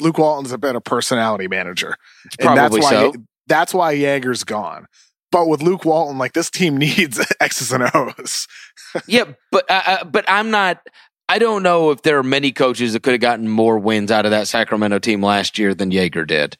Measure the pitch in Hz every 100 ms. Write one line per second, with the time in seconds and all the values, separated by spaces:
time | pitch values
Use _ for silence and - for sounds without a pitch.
0 | 156 160 156 147 135 123 139 120 - 123
1 | - 123 113 104 95 95 90 90 80 -
2 | _ _ - - 156 139 147 - 143 110
3 | 117 123 110 _ - 160 175 190 165 147
4 | 139 139 127 117 - 107 90 78 - _
5 | _ _ _ 175 165 151 165 185 160 156
6 | 147 135 127 160 - - 180 135 151 123
7 | 160 123 - - 147 - 120 127 123 156
8 | 120 - - - - - - _ - 170
9 | - 226 180 139 - 190 - 165 175 190
10 | 180 208 190 196 220 214 190 170 - _
11 | _ _ - 196 226 208 180 175 156 143
12 | 160 147 131 139 139 - 131 117 120 110
13 | - 123 120 113 113 110 113 110 101 110
14 | 101 110 104 107 101 117 110 107 107 101
15 | 117 104 101 101 95 - 101 92 95 95
16 | 90 82 78 78 71